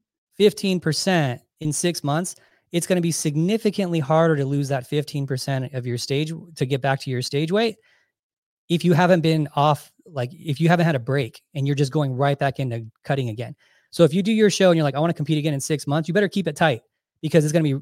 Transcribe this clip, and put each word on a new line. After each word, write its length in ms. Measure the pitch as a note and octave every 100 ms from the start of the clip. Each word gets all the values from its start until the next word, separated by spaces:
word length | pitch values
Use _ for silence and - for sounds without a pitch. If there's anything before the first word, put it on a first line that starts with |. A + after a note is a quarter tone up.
| _ _ _ -
fifteen 440 | G3+ - G3 F3+
percent 640 | E3 C#3+ - F3+ C#3 A#2 _ -
in 120 | D#3
six 320 | C#3+ F3 E3
months, 320 | C#3+ D3+ F#3+ - _ _ _
it's 160 | F3 -
gonna 140 | F3+
be 100 | E3+
significantly 880 | D3+ D#3+ D3 E3+ A3 G#3+ G3 F3+ E3+
harder 360 | C#3 D#3+ E3 D3
to 100 | C3+
lose 220 | C#3+ C3+
that 180 | C#3 B2
fifteen 400 | D3 C#3+ D3 C#3
percent 460 | B2+ - C3+ B2+
of 120 | C3 B2
your 120 | A#2+
stage, 360 | - C#3 D#3 D#3+ - -
to 100 | C3
get 160 | C3+
back 180 | C#3 C3+
to 80 | -
your 100 | B2
stage 300 | B2+ C#3+ D#3+
weight 260 | G3+ A3+ - _ _ _ _ _ _ _ _ -
if 160 | E3+ F3
you 80 |
haven't 280 | E3 F3 F3+
been 260 | D#3+ D#3+ D3 -
off, 360 | D3+ C#3+ - _ -
like, 280 | D3 B2
if 280 | E3 E3 C#3
you 80 | E3
haven't 160 | F3 E3
had 100 | C#3
a 40 |
break 420 | A#2 C#3 A2+ - _
and 140 | C#3+ C#3
you're 80 | C#3
just 160 | C#3
going 220 | D#3 C#3+
right 260 | B2+ C#3 C#3+
back 200 | C#3 -
into 260 | C3 A#2 A2+ _
cutting 260 | - C#3 A#2+
again. 260 | G#2+ A#2 D3 _ _ _
So 120 | - E3
if 80 |
you 100 | F3
do 80 | G3
your 180 | A3 G#3
show 220 | - F#3+
and 60 | E3
you're 80 | D3
like, 100 | C3+
"I 40 |
wanna 140 | E3+
compete 240 | D#3+ D3 D3+
again 160 | D3+
in 60 | C#3
six 260 | - D3+ -
months," 220 | D3 D#3+
you 60 |
better 160 | F3 G3+
keep 180 | G3+ E3
it 80 | D3
tight 260 | E3 A#2+ _ _ _ _
because 220 | D#3 E3
it's 80 | D3+
gonna 120 | E3
be, 120 | D3+ C3+